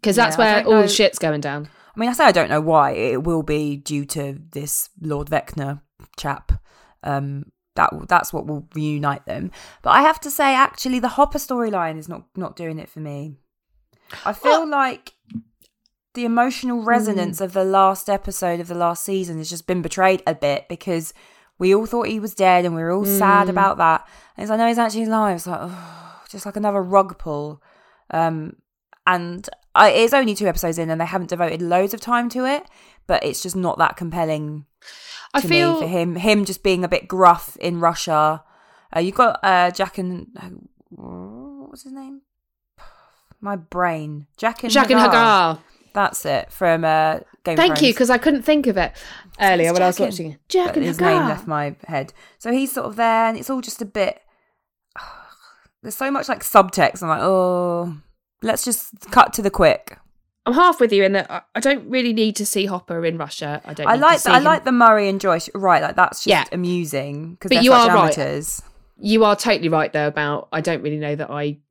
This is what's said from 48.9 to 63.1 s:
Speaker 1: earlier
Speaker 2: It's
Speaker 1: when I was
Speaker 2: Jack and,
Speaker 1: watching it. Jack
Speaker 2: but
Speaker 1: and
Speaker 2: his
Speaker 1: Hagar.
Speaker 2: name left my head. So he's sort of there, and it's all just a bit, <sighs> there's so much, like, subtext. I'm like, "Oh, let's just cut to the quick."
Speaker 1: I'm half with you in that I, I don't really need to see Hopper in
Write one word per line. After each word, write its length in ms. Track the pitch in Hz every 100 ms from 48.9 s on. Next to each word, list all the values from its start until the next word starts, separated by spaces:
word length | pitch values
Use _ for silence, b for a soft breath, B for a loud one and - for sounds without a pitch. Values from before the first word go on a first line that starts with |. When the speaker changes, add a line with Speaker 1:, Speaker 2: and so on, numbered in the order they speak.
| B B B B -
Speaker 1:
earlier 300 | 196 180 165
Speaker 2:
It's 40 |
Speaker 1:
when 80 | 175
I 40 | 180
was 80 | 180
Speaker 2:
Jack 20 | 247
and, 80 |
Speaker 1:
watching 180 | 180 160
it. 60 | 151 _
Jack 180 | 370 349
Speaker 2:
but 80 | 311
Speaker 1:
and 80 | 269
Speaker 2:
his 120 | 165
Speaker 1:
Hagar. 220 | 359 320
Speaker 2:
name 80 | 285
left 180 | 151 -
my 280 | 151 147 - -
head. 260 | 151 156 _ b b
So 140 | 226
he's 200 | 254 269
sort 140 | 269 -
of 80 | 208
there, 300 | 233 226 226
and 100 | 226
it's 120 | -
all 120 | 262
just 200 | - -
a 40 | 208
bit, 360 | 214 190 - _ _ _ _ _ _ _ -
<sighs> 840 | - - - _ _ _ _ _
there's 140 | - -
so 160 | 269
much, 160 | 277 277
like, 120 | 262
subtext. 580 | - 214 185 - 147 -
I'm 80 | 175
like, 120 | 156
"Oh, 760 | 147 190 180 180 175 170 175 151 _ _ _ _
let's 200 | - - -
just 440 | 226 - 220 -
cut 220 | 247 -
to 80 | -
the 80 | 202
quick." 480 | - 165 - - - _ _ _ _ -
Speaker 1:
I'm 80 |
half 260 | 254 359 330
with 120 | 240
you 100 | 202
in 100 | 190
that 160 | 196 -
I, 120 | 170 _ -
I 40 |
don't 280 | 269 277 -
really 240 | 254 240
need 220 | 226 220 214
to 80 | 202
see 200 | 202 196
Hopper 400 | 180 _ 170
in 120 | 165